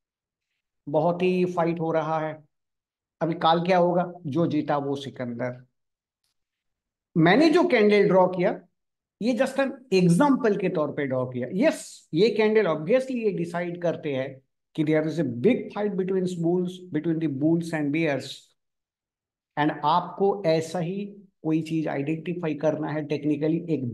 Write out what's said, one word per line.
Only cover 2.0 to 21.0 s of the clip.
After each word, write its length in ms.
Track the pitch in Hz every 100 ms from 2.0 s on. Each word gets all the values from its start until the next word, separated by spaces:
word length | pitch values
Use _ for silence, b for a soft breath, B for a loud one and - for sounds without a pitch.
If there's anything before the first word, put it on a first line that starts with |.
| 156 160
है। 180 | 156 151 _ _ _ _ _ _ _ -
अभी 120 | 160 160
काल 200 | 160 170 175
क्या 120 | 185
होगा, 340 | 175 175 175 - 147
जो 200 | 139 160
जीता 300 | 147 147 147
वो 180 | 139 135
सिकंदर। 640 | 127 120 123 117 123 127 - _ _ _ _ _ _ _ _ _ _ _ _ _ _ 170
मैंने 340 | 160 226 320
जो 140 | 349 285
candle 400 | 240 208 208 180
draw 200 | 185 185
किया, 320 | 180 190 - _ _ _ _ _ -
ये 120 | 214 220
just 220 | - -
an 120 | 269 - -
example 640 | 190 175 175 294 254 226 185
के 80 | 180
तौर 220 | 170 147
पे 140 | 151 143
ड्रॉ 180 | 131 127
किया। 220 | 123 123 - 302
यस, 420 | - - - -
ये 160 | 156 220
कैंडल 380 | 214 214 220 185
obviously 480 | 151 156 254 262 247
ये 160 | 214 170
decide 440 | 170 170 175 170
करते 320 | 170 160 156 131
हैं 140 | 131 131 _ _ _ -
कि 80 |
there 240 | 151 156 156
is 100 | 151
a 80 | 139 117 190
big 200 | 254 -
fight 240 | 208 208 185
between 280 | 185 190 180 175
bulls, 340 | 165 180 180 - -
between 260 | 151 165 160 160
the 60 | 131
bulls 320 | 156 170 165 160
and 140 | 143 156
bears। 340 | 156 135 120 - _ _ _ _ _ _ _ _ _ _ _ -
And 140 | 151 147
आपको 600 | 147 175 175 - 196 196 160
ऐसा 340 | 160 160 180
ही 260 | 160 196